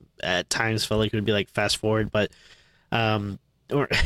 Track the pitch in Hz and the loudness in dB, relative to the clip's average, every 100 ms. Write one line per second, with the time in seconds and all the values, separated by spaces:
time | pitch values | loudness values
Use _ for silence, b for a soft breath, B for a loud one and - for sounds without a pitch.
0 | - - - 90 - - 113 110 - 107 | -20 -8 -2 -2 -2 -2 0 0 0 0
1 | 107 110 104 104 98 - 104 - 110 110 | 0 0 0 0 0 -2 -2 0 0 0
2 | 104 107 101 b b b b b b 113 | 0 0 0 b b b b b b 0
3 | 110 107 101 98 - _ - 143 - - | 2 0 -2 -8 -14 _ -4 -2 0 0